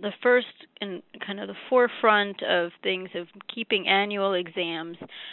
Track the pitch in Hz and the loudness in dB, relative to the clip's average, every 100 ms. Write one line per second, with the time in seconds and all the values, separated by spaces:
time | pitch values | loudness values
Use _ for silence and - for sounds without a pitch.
0 | 202 - 247 247 240 - - _ 202 180 | -10 -2 4 4 2 -12 -20 _ -10 -10
1 | - - - 202 196 196 - 254 240 - | -12 -14 -10 -8 -10 -12 2 4 4 4
2 | 226 208 202 196 - 180 175 - 190 185 | 4 4 2 -2 0 2 0 -4 -4 -4
3 | 185 175 175 196 - - 226 208 185 196 | -4 -10 -10 -16 -14 -10 -2 -2 2 2
4 | 202 202 196 185 175 185 170 165 165 170 | 2 0 0 0 -2 -4 -4 -4 -8 -12
5 | - - - | -16 -16 -18